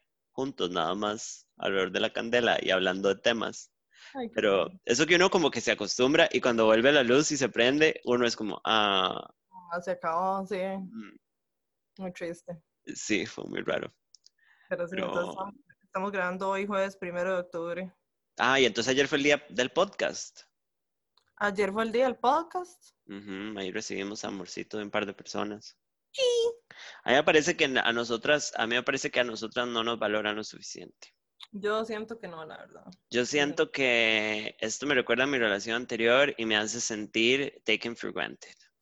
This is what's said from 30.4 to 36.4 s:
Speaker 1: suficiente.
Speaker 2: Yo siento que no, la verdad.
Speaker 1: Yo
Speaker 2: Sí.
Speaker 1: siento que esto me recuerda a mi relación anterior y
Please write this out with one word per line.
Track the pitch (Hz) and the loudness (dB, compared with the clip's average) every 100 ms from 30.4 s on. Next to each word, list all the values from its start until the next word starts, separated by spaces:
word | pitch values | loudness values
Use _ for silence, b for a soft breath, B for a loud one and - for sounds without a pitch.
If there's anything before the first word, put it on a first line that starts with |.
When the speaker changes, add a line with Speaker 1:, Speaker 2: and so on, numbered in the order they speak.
Speaker 1:
suficiente. | 107 - - - 87 - - _ _ - - | -6 -12 -14 -14 -16 -20 -20 _ _ -20 -16
Speaker 2:
Yo | 208 208 214 | -6 -2 -2
siento | 226 214 220 226 | -4 -6 -8 -12
que | 185 | -12
no, | 165 | -14
la | 156 - | -14 -16
verdad. | - - - - - | -18 -20 -20 -20 -4
Speaker 1:
Yo | 120 | 0
Speaker 2:
Sí. | 120 | 2
Speaker 1:
siento | 147 143 143 151 | 2 2 2 -2
que | - 131 117 113 110 107 107 110 - | 2 2 4 4 2 0 -2 -6 -6
esto | 110 - 139 | -6 -4 0
me | |
recuerda | 135 117 117 | 0 2 2
a | 135 | 2
mi | 135 | 2
relación | 113 101 110 117 | 2 0 -2 -4
anterior | 123 117 117 127 143 | -4 0 4 4 4
y | - | 0